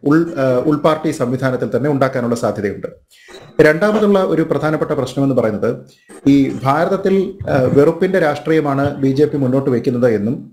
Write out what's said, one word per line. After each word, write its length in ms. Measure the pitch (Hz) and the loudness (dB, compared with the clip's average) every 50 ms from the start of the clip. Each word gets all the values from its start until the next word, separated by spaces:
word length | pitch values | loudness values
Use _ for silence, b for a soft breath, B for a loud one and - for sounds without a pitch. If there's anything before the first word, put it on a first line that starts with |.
| - 143 | 2 2
ഉൾ, 80 | 147 165 170 165 - 139 | 2 2 2 0 -4 -2
ആ, 20 | 135 131 127 123 123 156 | 0 0 0 0 2 0
ഉൾപാർട്ടി 420 | 151 147 - 165 156 156 - 160 143 - | 0 2 2 0 0 0 -2 -6 -4 -2
സംവിധാനത്തിൽ 500 | 131 120 131 123 135 131 127 120 123 113 | -4 -4 -2 -2 -2 -2 -2 -2 -4 -4
തന്നെ 180 | - 117 123 147 | -2 -2 -2 0
ഉണ്ടാക്കാനുള്ള 460 | 147 131 135 131 - 131 117 117 120 113 | 0 0 0 0 0 -2 -2 -2 -2 -2
സാധ്യതയുണ്ട്. 460 | - 110 101 113 98 101 98 - - - - - _ _ B B B B B B B B - - 151 | -2 -4 -4 -2 -4 -4 -6 -6 -12 -14 -14 -14 _ _ B B B B B B B B 0 4 4
രണ്ടാമതുള്ള 520 | 151 156 160 202 214 208 214 214 202 202 190 185 | 4 4 2 0 0 0 2 2 2 2 2 2
ഒരു 180 | 151 160 156 160 160 | 0 0 -2 0 -2
പ്രധാനപ്പെട്ട 420 | - 143 151 156 156 151 160 147 | -2 -2 -2 -2 -2 -2 -2 -4
പ്രശ്നം 300 | 151 139 123 123 - 143 139 | -2 -4 -4 -4 -2 -2 0
എന്ന് 100 | 139 131 120 | 0 2 0
പറയുന്നത്, 320 | 117 110 104 95 - 110 127 135 - b b b b b - - - | 0 0 -2 -2 -2 -2 -4 -4 -10 b b b b b -20 -4 0
ഈ 100 | 139 139 139 135 131 - 110 120 | 2 4 4 2 0 -2 -4 -2
ഭാരതത്തിൽ, 500 | 135 139 156 170 190 196 185 - 190 190 196 185 - - - - - | 0 0 2 0 0 -2 -2 0 0 0 0 0 -2 -6 -10 -6 -2
ആ, 60 | 147 139 127 127 123 | 0 0 2 4 4
വെറുപ്പിൻ്റെ 420 | 135 143 160 165 165 190 180 190 190 165 | 4 4 4 2 0 -2 0 0 2 0
രാഷ്ട്രീയമാണ് 580 | 151 147 - - 156 160 160 147 143 135 139 139 143 139 | 0 -2 -2 -2 0 0 0 2 0 -2 0 -2 -2 -2
ബി 160 | 139 135 135 135 135 | -2 -2 0 2 2
ജെ 60 | 151 143 | 2 2
പി 80 | - 143 139 | 2 -2 -2
മുന്നോട്ട് 260 | 123 127 139 135 147 | 0 0 0 0 0
വയ്ക്കുന്നത് 400 | 127 117 120 143 123 120 120 123 110 104 | -2 0 0 -2 -2 2 2 2 2 2
എന്നും 180 | 101 110 135 160 139 - | 0 -2 -4 -6 -8 -16